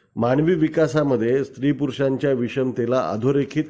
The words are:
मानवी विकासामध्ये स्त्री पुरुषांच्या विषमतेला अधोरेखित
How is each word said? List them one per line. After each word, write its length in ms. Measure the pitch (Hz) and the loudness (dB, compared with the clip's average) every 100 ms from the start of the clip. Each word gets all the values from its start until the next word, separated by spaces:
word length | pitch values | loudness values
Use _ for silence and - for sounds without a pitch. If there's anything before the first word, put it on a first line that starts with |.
| _ - | _ -4
मानवी 380 | 117 131 156 | 0 2 2
विकासामध्ये 880 | 180 156 160 156 151 143 123 113 131 | 2 2 2 2 2 2 2 2 0
स्त्री 280 | 131 - 139 | -2 -2 -2
पुरुषांच्या 600 | 131 139 120 139 135 143 | 0 -2 -2 -2 0 0
विषमतेला 800 | 131 120 135 127 123 117 127 80 | 0 -2 -2 -2 -2 0 0 -2
अधोरेखित 540 | 107 123 143 139 151 156 | -2 0 0 0 -4 -4